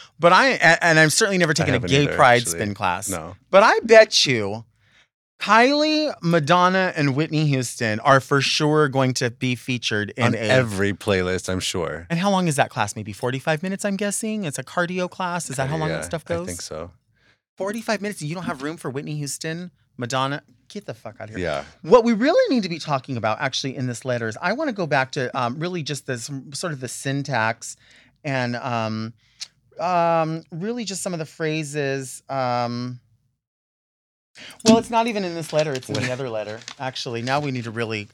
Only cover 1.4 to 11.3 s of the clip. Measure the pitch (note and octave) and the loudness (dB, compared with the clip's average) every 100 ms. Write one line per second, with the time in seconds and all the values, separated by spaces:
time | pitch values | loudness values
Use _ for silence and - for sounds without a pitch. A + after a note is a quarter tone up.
1.4 | D#3+ D#3+ - G2 F2 C3+ D3 E2 C3 A#2+ | 2 2 2 0 2 2 2 6 8 6
2.4 | A2 E2 G#2 G2 F#2+ F2+ G#2+ F2 E2 - | 4 -4 -4 -2 -2 -2 -4 -6 -8 -14
3.4 | - F#3+ A3+ A4 A#3 A3 A3 - D#3 A#2 | 2 6 6 4 6 8 8 4 2 0
4.4 | G2 A2+ - _ _ _ _ _ _ - | -2 -6 -12 _ _ _ _ _ _ -6
5.4 | G3+ A3 B3+ D4 D#4 D4+ D4+ - E3+ E3+ | 4 6 6 4 2 2 -2 -2 2 2
6.4 | C#3+ F3 F3+ F#3+ F#3 E3 C#3+ C3 D#3+ D#3 | 4 4 6 4 0 0 0 0 0 0
7.4 | D#3 C3 A#2+ - A2+ G#2+ C#3+ C3+ - C#3 | 2 0 -2 -4 -2 0 4 4 4 0
8.4 | C3 - D3+ D3+ D3 C3+ C3 B2 B2 A#2+ | 2 0 2 2 2 2 0 0 -4 -2
9.4 | B2+ B2 - B2 - G#2+ G2+ - A#2+ A2 | -4 -4 -4 -4 -2 -2 -4 -2 -2 0
10.4 | A2 C3 A#2 F#2+ G2 F2+ G#2+ F#2+ F2+ | 2 2 2 0 -2 -2 0 0 0